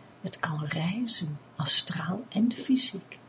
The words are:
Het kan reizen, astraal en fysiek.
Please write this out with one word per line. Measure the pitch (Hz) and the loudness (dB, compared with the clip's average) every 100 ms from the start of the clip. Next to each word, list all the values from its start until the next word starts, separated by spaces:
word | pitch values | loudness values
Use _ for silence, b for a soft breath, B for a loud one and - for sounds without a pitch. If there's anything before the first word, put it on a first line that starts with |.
| - - | -14 -10
Het | 190 - | -10 -6
kan | 170 151 | -4 -2
reizen, | 151 160 165 208 240 - 160 147 - - | -2 -2 0 0 0 0 -2 -6 -12 -4
astraal | 147 - - 165 160 196 262 | 2 2 2 -2 -2 -4 -2
en | - 240 | 2 2
fysiek. | - - 254 - 196 - - | 2 2 4 4 -2 -10 -18